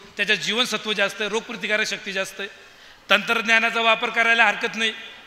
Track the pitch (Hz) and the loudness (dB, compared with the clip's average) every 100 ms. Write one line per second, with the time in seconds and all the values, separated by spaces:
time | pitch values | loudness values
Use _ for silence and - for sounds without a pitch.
0 | - - 202 202 156 214 254 214 214 208 | -18 -6 0 0 0 0 0 -2 -2 0
1 | 196 - 208 214 226 214 196 214 214 196 | 0 0 -4 -4 -4 -8 -2 0 0 -4
2 | - 190 190 - 202 - - - - - | -6 -6 -6 -8 -12 -12 -20 -20 -20 -20
3 | - 202 185 233 220 226 226 220 226 226 | 0 2 2 0 4 2 2 2 2 2
4 | 240 226 226 233 220 202 233 196 220 214 | 0 0 2 4 4 2 -4 -2 -4 -4
5 | - - | -12 -18